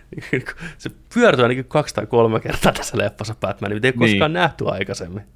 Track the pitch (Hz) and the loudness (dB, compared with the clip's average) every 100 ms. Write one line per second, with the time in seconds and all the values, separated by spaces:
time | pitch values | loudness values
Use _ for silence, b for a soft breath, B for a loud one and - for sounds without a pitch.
0 | B - - 127 - - 170 - - - | B -14 -6 -6 -6 -12 -14 -12 -14 -14
1 | - 240 233 131 120 127 127 151 143 - | -6 4 4 6 4 2 -2 -2 -2 -4
2 | - 120 113 110 127 - - - - 117 | 0 4 4 2 -2 0 0 0 -2 -2
3 | 104 - 107 107 95 98 101 107 127 120 | -2 -4 -10 -6 -6 -4 -6 -2 0 2
4 | 117 101 151 170 170 - - 95 98 98 | 2 4 2 0 -2 -2 -4 -4 -4 -8
5 | 87 101 - | -10 -12 -14